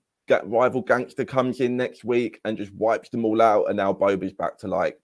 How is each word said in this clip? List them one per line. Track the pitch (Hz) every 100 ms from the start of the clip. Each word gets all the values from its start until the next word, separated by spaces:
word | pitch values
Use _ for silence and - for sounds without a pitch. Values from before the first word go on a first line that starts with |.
| _ _ -
ga-, | 127
rival | 95 120 127 123
gangster | - 123 123 - 127
comes | 131 127 117
in | 123 123
next | 127 -
week | 110 120 117 - 107
and | 104
just | 101
wipes | 98 107 107 -
them | 120 113
all | 110
out, | 113 104 -
and | 101
now | 98
Boba's | 95 98 98 95
back | - 85 -
to, | 101
like, | 87 82 -